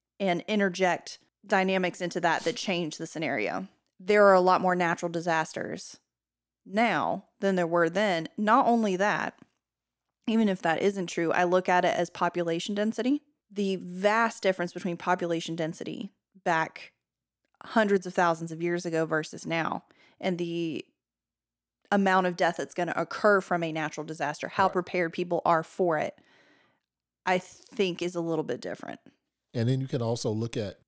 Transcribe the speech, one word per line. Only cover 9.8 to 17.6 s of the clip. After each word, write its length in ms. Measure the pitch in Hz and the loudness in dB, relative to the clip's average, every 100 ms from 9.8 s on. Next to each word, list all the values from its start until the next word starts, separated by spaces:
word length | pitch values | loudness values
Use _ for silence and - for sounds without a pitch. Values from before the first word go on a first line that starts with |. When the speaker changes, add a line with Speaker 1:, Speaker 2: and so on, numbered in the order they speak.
| _ _ _ _ - | _ _ _ _ -2
Speaker 1:
even 220 | 226 214 | 2 2
if 120 | 185 | 2
that 180 | 170 160 | 0 2
isn't 260 | 196 196 175 | 0 0 -4
true, 240 | - 165 | -2 0
I 120 | - | 2
look 260 | 180 185 185 | 4 2 4
at 160 | 180 175 | 4 4
it 100 | - | 0
as 140 | 175 | -2
population 640 | - 175 175 170 170 - | -2 -2 -2 -2 -2 -2
density. 480 | 208 214 220 233 294 - _ _ | -2 -2 0 0 -2 -4 _ _
The 240 | 202 196 185 | -4 -2 -2
vast 640 | 180 180 202 220 226 - | -6 0 2 2 0 0
difference 320 | 196 185 175 | 0 0 -4
between 240 | 180 180 170 | -4 -6 -4
population 580 | - 180 175 165 165 165 | -2 0 0 -4 -4 -4
density 560 | 160 170 165 - 196 _ _ 190 | -6 -6 -10 -10 -12 _ _ _
back 480 | - 160 160 - - _ _ _ _ _ _ _ | -2 0 -2 -8 -20 _ _ _ _ _ _ _